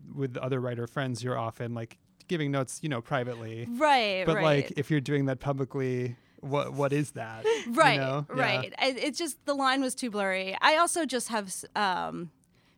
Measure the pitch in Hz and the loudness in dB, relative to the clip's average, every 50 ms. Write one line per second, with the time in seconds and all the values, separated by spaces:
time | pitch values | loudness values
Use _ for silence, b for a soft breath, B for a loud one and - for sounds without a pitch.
0 | 135 - 143 143 139 127 120 131 127 127 135 127 123 123 120 117 120 113 - 151 | -10 -12 -6 -4 -4 -4 -4 -4 -4 -2 -2 -2 -2 -2 -4 -4 -4 -4 -4 -2
1 | 135 127 123 104 117 127 123 123 117 113 - - 123 117 120 117 117 - - - | -2 -2 -2 -2 -2 -2 -2 -2 -2 -4 -4 -6 -6 -6 -6 -6 -8 -10 -12 -18
2 | _ _ _ - - - 180 160 151 143 139 139 131 - - - - 156 139 117 | _ _ _ -16 -8 -4 -2 -2 0 0 0 0 -2 -2 -4 -6 -6 -4 -4 -4
3 | - - 151 131 123 123 120 117 117 113 113 113 120 233 240 247 311 302 277 254 | -4 -2 -2 -2 -2 -2 -4 -6 -8 -8 -8 -8 -8 -6 -2 2 4 6 6 6
4 | 220 208 190 185 185 160 160 208 170 156 143 143 139 - - 151 135 - 156 147 | 4 2 0 0 2 2 2 4 4 4 4 4 2 0 -2 -4 -2 0 0 0
5 | 127 139 147 143 139 135 131 127 - 143 139 135 135 - - 139 131 131 127 123 | 2 2 2 2 2 2 0 -2 -2 -2 -2 -2 -2 -4 -2 -2 -2 -2 0 -2
6 | 123 123 120 - b b b b - 139 135 143 127 123 135 135 143 135 139 147 | -2 -4 -6 -8 b b b b -8 -4 -2 -2 -2 -2 -2 0 0 2 2 2
7 | 151 - - 123 113 - 113 - - 440 453 - - 240 233 302 320 269 226 - | 0 -2 -4 -8 -10 -10 -8 -4 0 0 0 0 0 0 4 6 6 6 6 4
8 | - 131 135 147 147 - - 254 254 214 196 - - 190 - - - 262 254 220 | 2 0 0 -2 -2 -4 -2 0 0 2 2 0 -2 -4 -4 -2 0 0 0 0
9 | 269 294 247 - 339 302 - - _ - 285 277 269 262 262 277 269 262 247 - | -2 -2 -2 -2 -4 -6 -6 -6 _ -4 -2 0 2 2 2 2 0 0 -2 -2
10 | - 240 196 208 196 190 185 190 190 190 190 - - 277 311 311 339 349 - 349 | -4 -4 -2 0 0 0 0 -2 -2 -4 -2 2 4 6 6 6 4 4 2 0
11 | 320 247 262 240 - - 233 214 202 190 - - - - - 208 208 190 180 175 | 0 0 0 -2 -2 -2 -2 -4 -4 -4 -8 -10 -10 -6 -2 0 0 0 0 0
12 | 170 160 160 170 175 165 - _ _ b b b b b b | -2 -4 -6 -6 -10 -10 -14 _ _ b b b b b b